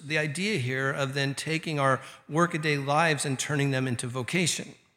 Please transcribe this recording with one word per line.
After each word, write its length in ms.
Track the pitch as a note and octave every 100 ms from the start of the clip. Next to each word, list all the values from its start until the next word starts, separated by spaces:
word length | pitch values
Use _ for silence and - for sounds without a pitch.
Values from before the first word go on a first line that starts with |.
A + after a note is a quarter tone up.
| C#3+
the 120 | D#3
idea 400 | D3+ C#3+ G3+ G3+
here 340 | B2 C3 C3+
of 200 | C#3+ C#3
then 220 | C#3 C#3
taking 460 | C3+ - D#3+ E3 D3+
our 200 | C#3 C3 - - -
workaday 480 | D3 E3+ E3+ D#3 C#3+
lives 480 | C#3 D3 E3+ D3
and 120 | D3 C3
turning 360 | - D3 C#3+
them 160 | C3 C3
into 180 | A#2+ B2+
vocation. 680 | B2+ A#2+ F3 E3+ - - - _